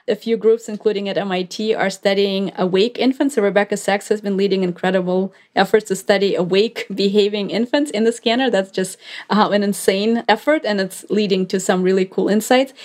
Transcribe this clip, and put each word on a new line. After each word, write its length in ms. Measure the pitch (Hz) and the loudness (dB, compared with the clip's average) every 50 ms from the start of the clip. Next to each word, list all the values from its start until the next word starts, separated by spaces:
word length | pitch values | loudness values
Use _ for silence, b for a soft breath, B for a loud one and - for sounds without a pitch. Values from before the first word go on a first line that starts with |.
| B | B
a 80 | - 214 | -6 -6
few 220 | 208 - 226 226 | -4 -2 -2 -2
groups, 320 | 196 202 220 220 226 - - | 2 2 2 2 2 -2 -8
including 400 | 214 202 - 214 208 196 202 196 | -10 -4 -2 -2 -2 -2 -4 -4
at 80 | 190 | -4
M 140 | 170 196 196 | -4 -2 -2
I 120 | 180 185 185 | -2 -4 -4
T, 300 | 175 - - 214 220 214 | -6 -8 -4 -4 -2 -2
are 160 | - - 196 | -2 -2 -4
studying 640 | 190 - - 202 196 196 202 196 196 196 196 - - | -4 -2 -2 0 0 2 0 0 0 -2 -4 -4 -2
awake 420 | - 185 185 180 190 208 240 - - | -2 -2 0 2 2 2 0 0 0
infants. 360 | 240 262 262 - 302 277 - | 0 0 2 0 -2 0 0
So 60 | 226 | 0
Rebecca 360 | 202 202 190 202 208 208 214 | 0 2 2 2 0 0 -2
Sachs 320 | 202 - - 196 202 - - | -4 -2 -2 -2 -2 -2 -4
has 120 | - 208 | -4 -2
been 160 | 208 202 196 | -2 -2 0
leading 260 | 190 196 196 190 190 185 | 0 0 0 0 0 0
incredible 680 | 180 175 - - 185 185 190 180 180 180 185 196 190 b b b b - | -2 -2 -2 -2 0 0 0 0 0 0 -2 -2 -4 b b b b 0
efforts 320 | - 196 190 - 214 214 | 0 4 4 2 2 2
to 80 | - 190 | -2 -6
study 400 | 190 - - 202 196 202 190 - | -4 0 0 2 2 2 2 0
awake 500 | - 180 165 185 196 220 226 - - - - 196 | 0 0 2 2 2 2 2 -2 -8 -10 -8 -4
behaving 560 | 190 196 196 196 214 196 208 202 208 196 170 | -2 0 2 4 2 2 2 0 -4 -4 -2
infants 420 | 160 202 233 240 - 294 294 294 | -2 -2 -2 0 0 -2 -2 -2
in 120 | - 208 220 | -2 0 0
the 80 | 226 | 0
scanner. 380 | 233 - - 226 226 254 269 247 | 0 0 -2 0 0 0 0 0
That's 220 | 208 190 190 196 | 0 0 -2 -2
just, 260 | - 190 185 185 - B B B B B B B | -4 -4 -4 -4 -6 B B B B B B B
uh, 200 | 196 208 208 170 | 2 2 2 2
an 120 | 196 202 202 | 2 0 0
insane 600 | 202 196 - - - 190 196 208 226 233 233 226 | -2 -2 0 0 0 0 2 0 0 0 0 2
effort, 360 | - 214 220 - 294 302 311 311 | 0 0 2 2 0 0 2 0
and 140 | 220 208 196 | -2 -2 -2
it's 260 | 196 185 - - - - | -2 -4 -8 -12 -8 -4
leading 380 | 190 208 214 190 196 185 185 | -2 0 0 0 0 0 0
to 120 | 180 - 190 | -2 -2 -2
some 220 | - - 190 185 | 0 0 0 2
really 240 | 185 185 190 190 185 | 2 2 2 2 0
cool 240 | 190 - - 185 180 | -2 -2 -2 0 0
insights. 440 | 202 214 214 - 254 254 262 262 B B | 0 0 2 2 2 2 2 0 B B